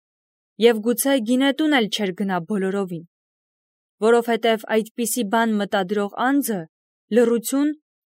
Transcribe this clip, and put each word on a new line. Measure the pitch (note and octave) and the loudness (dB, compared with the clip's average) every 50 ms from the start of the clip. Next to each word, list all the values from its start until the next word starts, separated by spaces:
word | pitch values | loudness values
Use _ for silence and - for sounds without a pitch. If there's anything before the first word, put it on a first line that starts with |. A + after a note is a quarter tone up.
| _ _ _ _ _ _ _ _ _ _ _ - | _ _ _ _ _ _ _ _ _ _ _ 4
և | G#3+ A#3 A#3 G#3+ | 4 4 4 4
գուցե | G3+ A#3+ A#3+ A#3+ - C#4 C#4 C4+ | 0 -2 -2 0 0 0 0 0
գինետուն | G#3+ A3+ B3+ B3+ C4+ C#4 C4+ - D#4 D4+ D4 B3+ | 0 0 0 2 2 2 2 0 0 2 2 2
էլ | A3 F#3 | 2 0
չէր | - - G#3 F#3+ F3 | -2 -4 -4 -4 -4
գնա | - G3+ G3 F#3 F3 | -4 -4 -2 -2 -4
բոլորովին, | E3 - G#3+ F#3+ F#3+ F#3+ F#3+ G3+ G3 F3+ F3+ D#3+ E3+ - _ _ _ _ _ _ _ _ _ _ _ _ _ _ _ _ _ _ | -4 -4 -4 -4 -4 -4 -4 -4 -4 -6 -8 -12 -12 -16 _ _ _ _ _ _ _ _ _ _ _ _ _ _ _ _ _ _
որովհետև | G#3 A3+ A#3+ A#3 A#3 A#3+ A3+ A3+ A#3 A3+ A3 G#3+ - | 2 4 4 4 2 0 -2 0 2 0 0 0 -2
այդպիսի | - A3 A3+ G#3+ - - - A#3 A3 - B3+ A3 | -2 -2 -2 -2 -2 -6 -6 -4 -4 -2 -4 -2
բան | F#3+ A#3 A3+ A#3 A3+ | 0 0 0 2 2
մտադրող | G#3+ G#3 G3+ G3+ A3 G3+ F#3 F3 G#3 G#3 G3+ G3 - | 0 -2 -2 -2 -2 -2 -2 -2 -2 -2 -2 -4 -4
անձը | - A#3 C4 C#4 C#4+ B3 - G#3 F3+ D#3+ - _ _ _ _ _ _ _ _ | -2 0 0 2 0 0 0 -4 -4 -6 -10 _ _ _ _ _ _ _ _
լռություն | G#3 B3 A#3+ A#3 A#3+ A3+ A#3 - C4+ C#4 D4 D4+ D4+ - _ _ _ _ _ | 2 4 4 4 2 0 -2 -2 -2 0 0 0 -2 -6 _ _ _ _ _